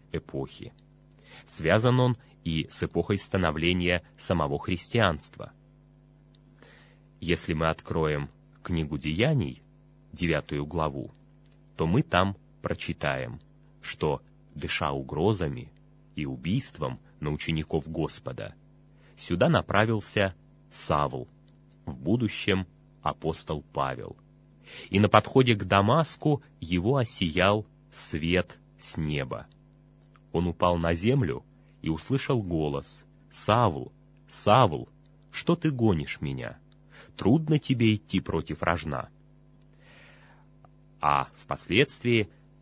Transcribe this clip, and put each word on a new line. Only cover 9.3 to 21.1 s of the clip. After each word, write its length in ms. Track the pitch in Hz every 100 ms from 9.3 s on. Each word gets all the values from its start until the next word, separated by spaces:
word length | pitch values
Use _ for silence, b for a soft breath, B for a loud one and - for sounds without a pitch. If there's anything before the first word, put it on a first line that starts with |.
| 151 78 62 - - - - -
девятую 520 | - 85 76 - 73
главу, 460 | 73 85 78 69 60 - - - - - _ -
то 120 | 82
мы 160 | 101
там 320 | - 87 95 101 - -
прочитаем, 760 | - - - 82 73 67 60 60 - - - _
что, 420 | - - 80 69 - _ -
дыша 380 | 76 80 - 76
угрозами 800 | 69 65 71 90 107 80 64 - - - - -
и 100 | -
убийством 760 | 73 65 67 113 - - 69 62 b b
на 140 | 76
учеников 560 | 76 - 80 76 82 71
Господа, 640 | 82 76 - - 64 50 - - - - b b b
сюда 320 | - 87 135
направился 880 | 139 - 92 110 110 - - 98 - - - _
Савл, 580 | - - 76 71